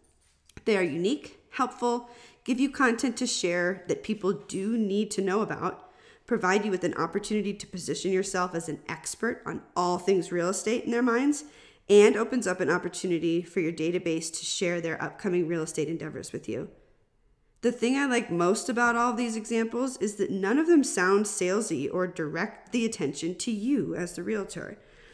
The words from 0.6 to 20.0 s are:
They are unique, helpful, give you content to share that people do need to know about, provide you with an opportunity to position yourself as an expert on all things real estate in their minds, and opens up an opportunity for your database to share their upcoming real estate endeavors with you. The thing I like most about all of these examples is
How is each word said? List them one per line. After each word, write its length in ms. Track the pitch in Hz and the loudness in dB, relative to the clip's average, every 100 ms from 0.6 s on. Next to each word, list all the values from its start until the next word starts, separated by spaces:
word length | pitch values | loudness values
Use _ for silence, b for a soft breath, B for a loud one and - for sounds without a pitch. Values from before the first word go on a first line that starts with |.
They 140 | - 202 | 0 2
are 40 | |
unique, 580 | 175 156 185 294 - - _ | 0 0 0 -2 -6 -20 _
helpful, 580 | - 254 - 240 240 - B B B | -4 -4 -2 -2 -2 -4 B B B
give 160 | - 254 | -4 0
you 120 | 269 | 0
content 480 | - 254 226 262 233 | 2 2 2 0 -2
to 80 | 247 | -2
share 580 | - 180 175 175 180 - | -2 0 0 0 -2 -4
that 140 | 139 | -4
people 300 | - - 185 | -4 -2 -2
do 460 | 202 - 190 202 233 | -2 -4 -6 -2 0
need 320 | 208 202 208 | 0 0 0
to 100 | - | -2
know 220 | 190 196 | 0 0
about, 480 | 202 156 185 - - B B B - | 0 -4 -6 -6 -14 B B B -4
provide 380 | 233 185 202 | 0 2 2
you 60 | 208 | 2
with 140 | 185 | 0
an 100 | 175 | 0
opportunity 580 | - 165 202 202 214 196 | -2 -2 -2 -2 -2 -2
to 140 | 202 - | -4 -10
position 460 | 185 151 165 185 | -10 -6 -4 0
yourself 420 | 190 196 185 180 | 0 0 -2 -2
as 160 | 165 165 | -4 -6
an 100 | 143 - | -8 -8
expert 540 | 160 - - 226 - | -10 -10 -6 -4 -4
on 160 | - 160 - - | -8 -10 -6 -2
all 220 | 180 180 | 0 0
things 340 | 180 190 170 | 2 2 2
real 160 | 175 175 | 0 0
estate 360 | 202 214 233 | 0 0 -2
in 60 | - | 0
their 120 | 233 | 2
minds, 420 | 247 233 285 294 - B B B B | 4 4 2 0 -4 B B B B
and 260 | 208 214 202 | 10 10 8
opens 300 | 220 254 185 | 0 -2 -2
up 120 | 180 | 0
an 120 | 147 | 2
opportunity 720 | 175 175 - 185 170 170 170 | 2 0 -4 -2 0 0 0
for 180 | 170 196 | -2 -2
your 120 | 160 | -2
database 600 | 170 160 175 170 160 165 - | -2 -2 -2 -2 -2 -4 -8
to 80 | - | -6
share 340 | - 180 175 | -2 -2 -2
their 220 | 165 160 | -4 -4
upcoming 440 | 165 - 202 180 160 | -6 -6 -2 0 0
real 180 | 170 | -2
estate 240 | 160 - 151 | -4 -4 -4
endeavors 440 | 165 156 120 - | -4 -8 -10 -10
with 160 | - - | -10 -6
you. 220 | 110 - - _ _ _ _ _ _ _ _ | -8 -8 -14 _ _ _ _ _ _ _ _
The 120 | 233 | -2
thing 240 | 240 233 269 | 0 0 2
I 100 | 277 | 2
like 240 | 240 185 | 0 0
most 380 | 170 190 220 - | 2 2 2 0
about 260 | 240 240 | 0 2
all 160 | 233 247 | 2 0
of 60 | 233 | 0
these 180 | 240 | -2
examples 640 | 220 214 233 226 240 262 | -4 -2 0 0 -2 -4
is 180 | 254 | -2